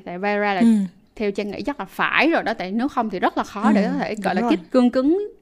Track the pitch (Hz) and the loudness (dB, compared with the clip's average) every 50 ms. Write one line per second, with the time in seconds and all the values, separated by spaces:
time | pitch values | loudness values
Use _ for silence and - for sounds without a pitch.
0 | - 180 175 180 202 208 208 208 208 208 196 180 233 233 220 208 190 180 _ _ | -8 -12 -8 -4 -2 -2 0 0 0 0 2 4 4 4 4 4 0 -2 _ _
1 | _ _ _ - 214 202 202 220 208 208 - - 196 - - - 190 - - - | _ _ _ -4 -4 -4 -2 -4 -6 -6 -8 -6 -6 -6 -6 -8 -10 -10 -4 -2
2 | 170 - - 170 240 330 330 214 - 202 226 - 180 185 202 233 254 294 - 262 | 0 2 4 4 4 4 2 2 0 -2 -4 -4 -6 -6 -4 -2 -4 -2 -2 -2
3 | 220 214 196 180 233 359 - 302 208 - - 202 220 - 208 196 208 240 285 277 | -4 -2 -2 -2 -2 -2 -2 -2 -6 -6 -8 -2 0 2 4 4 2 0 -2 -4
4 | 202 - - 208 190 - 180 214 233 - - - - - - 254 247 240 - 262 | -4 -6 -6 -4 -4 -2 -2 0 0 0 0 -2 -2 0 2 4 4 4 2 2
5 | 262 294 349 403 415 427 - _ | 2 2 2 2 -2 -6 -10 _